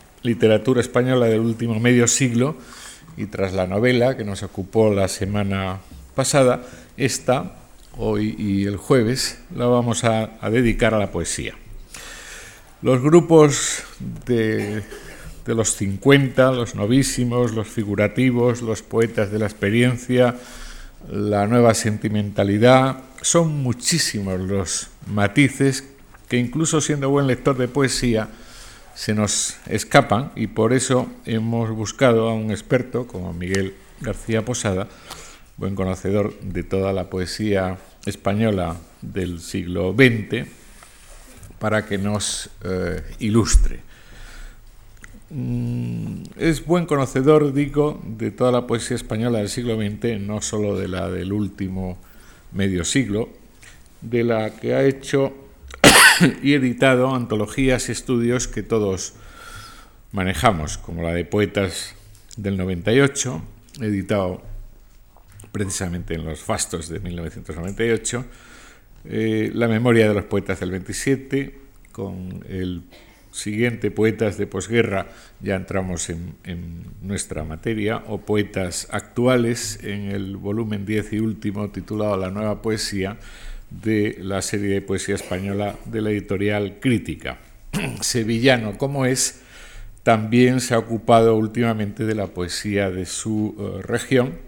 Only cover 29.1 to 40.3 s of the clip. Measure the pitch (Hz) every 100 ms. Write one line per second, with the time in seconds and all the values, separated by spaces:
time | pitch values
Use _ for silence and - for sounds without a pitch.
29.1 | 107 104 - - - - 104 - 143 120
30.1 | 104 139 - 110 - 110 127 - 127 120
31.1 | - - 113 113 117 113 110 107 - 131
32.1 | 113 113 110 110 98 - 131 120 120 123
33.1 | 92 90 85 90 98 95 - - - 110
34.1 | 98 - 110 107 123 107 92 104 - -
35.1 | - - - - - 98 98 95 92 95
36.1 | 104 101 - 98 90 82 95 95 95 90
37.1 | 95 90 - 107 98 92 92 - - -
38.1 | 101 - 104 113 98 85 87 - - 110
39.1 | 98 90 85 - 98 87 90 90 101 131
40.1 | 113 98